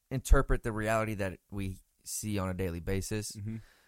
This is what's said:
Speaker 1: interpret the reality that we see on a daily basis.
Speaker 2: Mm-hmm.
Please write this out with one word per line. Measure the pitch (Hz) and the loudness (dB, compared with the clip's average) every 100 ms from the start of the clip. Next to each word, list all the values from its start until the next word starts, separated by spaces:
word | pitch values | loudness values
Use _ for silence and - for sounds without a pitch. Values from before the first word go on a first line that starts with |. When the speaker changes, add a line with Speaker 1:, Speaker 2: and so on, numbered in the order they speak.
| _ | _
Speaker 1:
interpret | 131 - 143 - 127 | -8 6 6 8 0
the | 120 | 0
reality | 107 107 113 110 | -2 0 2 0
that | 101 98 85 _ | -2 -4 -6 _
we | 101 95 92 _ _ | -6 -6 -6 _ _
see | - - 107 101 | -10 -8 -4 -2
on | 92 | -2
a | |
daily | 90 95 85 | -2 -2 -4
basis. | 82 95 92 107 104 | -2 -2 -2 -4 -6
Speaker 2:
Mm-hmm. | 110 104 113 - _ | -8 -8 -10 -14 _